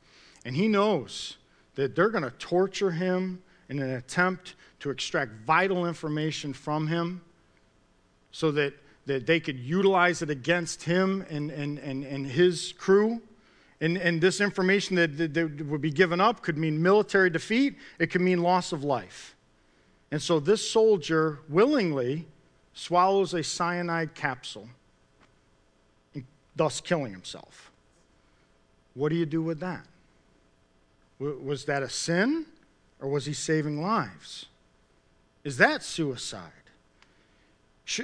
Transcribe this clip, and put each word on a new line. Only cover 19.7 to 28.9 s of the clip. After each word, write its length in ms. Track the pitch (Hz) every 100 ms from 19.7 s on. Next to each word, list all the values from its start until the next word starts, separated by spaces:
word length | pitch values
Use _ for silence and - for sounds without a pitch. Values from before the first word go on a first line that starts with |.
| _ _ _ _
And 100 | 151
so 180 | - 160
this 280 | 143 220 -
soldier 720 | 226 220 202 - 160 160 143 -
willingly 760 | 156 254 294 180 139 123 156 160 _ _ _ _
swallows 600 | - - 175 185 196 185
a 100 | 175
cyanide 720 | 139 - 175 175 175 165 160 -
capsule, 540 | 143 127 - 107 110 123 _ _ _ _ _ _ _ _ _ _ _ _ _ 147 123 _ _ 160
thus 240 | 156 -
killing 320 | - 170 131
himself. 580 | 95 - - - - - _ _ _ _ _ _ _ _ _ _ _ _